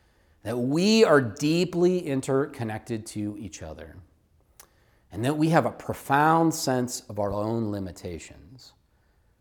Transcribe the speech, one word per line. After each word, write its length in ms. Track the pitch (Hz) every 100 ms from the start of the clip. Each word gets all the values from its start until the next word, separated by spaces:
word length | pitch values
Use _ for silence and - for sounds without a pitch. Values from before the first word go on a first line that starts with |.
| _ _ _ _
that 120 | 107 123
we 480 | 123 151 196 220
are 160 | 190 147
deeply 880 | 120 98 147 170 180 175 180 180 160
interconnected 1000 | 135 131 135 151 - 113 107 - 113 107
to 300 | 107 104 104
each 240 | 98 -
other, 360 | 78 78 80 90 - _ _ _ _ _ - _ _ _ _
and 140 | - 120
that 100 | 151
we 140 | 156
have 160 | 160 117
a 60 |
profound 840 | - - 107 - 139 156 165 165 160
sense 460 | - 127 123 - -
of 100 | 104
our 140 | 101
own 360 | 101 107 117 110
limitations, 1040 | 104 92 87 92 82 - - 69 127 - _ _ _ _ _ _ _